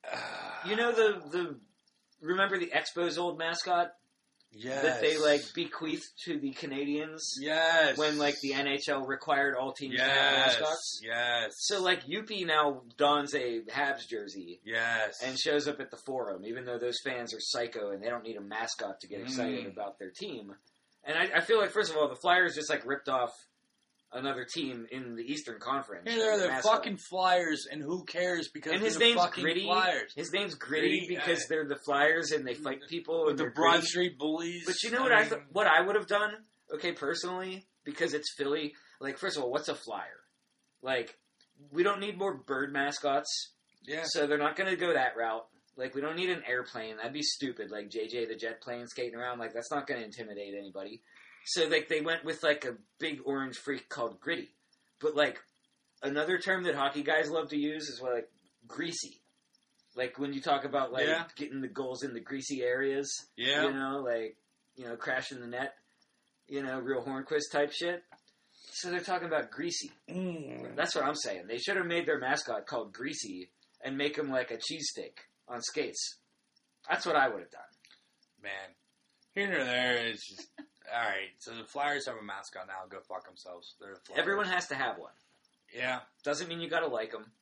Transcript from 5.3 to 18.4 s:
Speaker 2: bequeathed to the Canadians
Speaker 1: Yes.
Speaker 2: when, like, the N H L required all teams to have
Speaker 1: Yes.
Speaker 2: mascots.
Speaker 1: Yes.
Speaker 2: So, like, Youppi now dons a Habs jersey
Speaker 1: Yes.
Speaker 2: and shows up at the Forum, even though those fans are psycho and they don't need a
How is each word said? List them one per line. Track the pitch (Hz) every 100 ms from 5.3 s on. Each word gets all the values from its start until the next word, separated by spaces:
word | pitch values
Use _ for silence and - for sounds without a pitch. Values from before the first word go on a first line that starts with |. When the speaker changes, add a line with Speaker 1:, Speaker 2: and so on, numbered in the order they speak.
| 147 -
Speaker 2:
bequeathed | - 160 - 160 147 - - -
to | 147
the | 139
Canadians | 131 151 135 143 147 156 160 - 127
Speaker 1:
Yes. | 147 160 165 165 151 131
Speaker 2:
when, | 151 151
like, | 143 143
the | 139
N | 139 143
H | 139 151
L | 139 131
required | 131 - 139 139 127
all | 131
teams | 131 135 123
to |
have | 131
Speaker 1:
Yes. | 139 139 135 135 117
Speaker 2:
mascots. | 151 165 - -
Speaker 1:
Yes. | 110 117 120 120 110 -
Speaker 2:
So, | - 202
like, | 185 180
Youppi | 139 196 220 208 170
now | 156 147 131 120 -
dons | 147 147 143
a | 143 123 113
Habs | 107 127 143 135 -
jersey | 113 98 98 85 87
Speaker 1:
Yes. | 104 113 117 113 107 -
Speaker 2:
and | 131 131
shows | 156 147 143
up | 143
at | 127
the | -
Forum, | - 131 107 92
even | 104 120 123
though | 120
those | 120 120
fans | 139 123 120
are | 110
psycho | - 127 117 113 101
and | 98
they | 110
don't | 120
need | 110
a | 104